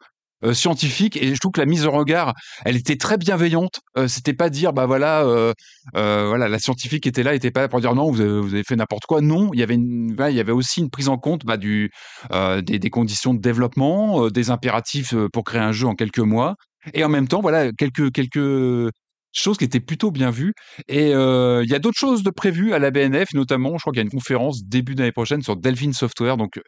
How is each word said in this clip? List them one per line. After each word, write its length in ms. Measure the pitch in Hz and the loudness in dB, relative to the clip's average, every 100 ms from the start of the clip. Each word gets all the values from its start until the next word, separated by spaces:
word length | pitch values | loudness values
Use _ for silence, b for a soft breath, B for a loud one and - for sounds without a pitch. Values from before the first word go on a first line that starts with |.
| b _ _ _ | b _ _ _
euh, 80 | 113 | -2
scientifique. 640 | 120 175 143 147 120 208 151 | 0 0 0 -2 0 0 0
Et 180 | 131 | -2
je 60 | 135 | 0
trouve 120 | 190 | -2
que 80 | 165 | 0
la 60 | 143 | 2
mise 200 | 170 151 | 2 2
en 40 | |
regard, 440 | 143 147 165 151 120 B B | 2 2 2 0 -4 B B
elle 120 | - 123 | -2 0
était 200 | 120 147 | 0 -2
très 200 | - 208 | 0 0
bienveillante. 640 | 170 185 170 165 180 - - 127 | 0 2 2 2 -2 -6 -6 -2
Euh, 100 | 131 | -2
c'était 260 | - 147 | -2 -4
pas 160 | 147 170 | 0 0
dire, 220 | 143 170 | 2 0
bah, 140 | 139 127 | 2 2
voilà, 380 | 135 147 156 | 2 2 2
euh, 280 | 139 117 113 117 B B B - | 4 4 2 -2 B B B -2
euh, 300 | 104 104 104 | 0 2 2
voilà, 200 | 117 113 | 0 0
la 100 | 107 | 0
scientifique 480 | - 127 123 156 135 | -2 -4 -4 -2 -2
était 160 | 127 | 0
là, 120 | 127 | 0
était 160 | 143 123 | 0 0
pas 120 | 131 | 0
là 60 | 135 | 0
pour 120 | 123 | 0
dire : « 140 | 117 123 | 0 2
Non, 140 | 156 | 2
vous 100 | 117 | 2
avez, 200 | 104 104 | 2 2
vous 140 | 101 | -2
avez 80 | 101 | -4
fait 140 | 101 117 | -2 -2
n'importe 300 | 110 104 - | -2 -4 0
quoi. » 140 | 160 | 2
Non, 280 | 151 165 208 | 4 2 2
il 60 | 123 | 0
y 20 | |
avait 120 | 113 | 2
une, 400 | 120 120 120 113 | 2 0 -2 -4
voilà, 160 | 110 143 | -2 0
il 60 | 127 | 0
y 40 | |
avait 120 | 107 | 2
aussi 280 | 123 127 - | 0 0 -2
une 100 | 151 | -4
prise 180 | 135 135 | -2 -2
en 80 | 127 | 0
compte, 280 | 143 165 | -2 -2
bah, 120 | 131 110 | -2 -4
du, 340 | 104 107 104 B B B B | 0 0 -2 B B B B
euh, 280 | 92 95 95 | 0 0 0
des, 180 | 90 107 | -2 -2
des 120 | 92 | -2
conditions 440 | 120 113 104 127 | 0 -2 -2 -2
de 60 | 120 | 0
développement, 840 | 120 117 120 135 135 190 214 180 117 | 0 0 0 0 0 2 0 2 2
euh, 40 | |
des 200 | 104 117 | 0 0
impératifs, 640 | 123 127 110 - 143 127 | 0 0 -2 -2 -6 -2
euh, 140 | 117 104 | -2 0
pour 120 | 117 | -2
créer 180 | 104 117 | -4 -2
un 100 | 110 | 0
jeu 140 | 107 123 | 0 -2
en 80 | |
quelques 240 | 98 107 120 | 0 -2 0
mois. 340 | 110 110 143 202 _ _ 156 | 2 2 0 -4 _ _ -8
Et 100 | 160 | -2
en 60 | 151 | 2
même 180 | 147 131 | 2 2
temps, 140 | 180 | 0
voilà, 320 | 190 160 135 | 2 2 0
quelques, 400 | 110 143 123 139 | 0 -2 0 0
quelques, 800 | 127 127 147 139 135 127 120 117 - _ _ _ - | 0 -2 -2 0 0 2 0 -2 -4 _ _ _ -4
chose 160 | 196 214 | -2 0
qui 60 | |
était 160 | 123 131 | 0 -2
plutôt 300 | - 156 214 | -4 -2 -2
bien 200 | 143 127 | 0 0
vue. 220 | 117 175 - B B - | 0 -2 -4 B B -4
Et, 260 | 143 151 | 0 4
euh, 480 | 139 131 127 123 120 | 4 4 4 4 2
il 60 | 117 | 2
y 40 | |
a 40 | 143 | 2
d'autres 200 | 226 - | 0 0
choses 240 | 277 240 | 0 2
de 80 | 196 | 0
prévues 420 | - 196 170 220 | 0 -2 0 0
à 60 | 170 | 2
la 120 | 139 | 2
B 80 | 139 | 2
N 260 | 139 139 | 2 2
F, 100 | 190 | 0
notamment, 420 | 139 127 135 135 165 | 0 0 0 0 -2
je 60 | |
crois 100 | - | -4
qu'il 60 | 120 | -2
y 20 | |
a 40 | |
une 60 | 107 | -2
conférence 540 | 135 - 127 135 131 | -4 -2 0 0 -4
début 300 | 98 123 127 | -2 -2 0
d'année 180 | 135 123 | 0 -2
prochaine 300 | 120 113 147 | 0 -2 -2
sur 140 | 123 98 | -2 -2
Delphine 360 | 127 123 143 | 0 0 -2
Software. 440 | 131 120 - 120 127 | -2 -4 -2 -2 0
Donc, 240 | - - | -2 -6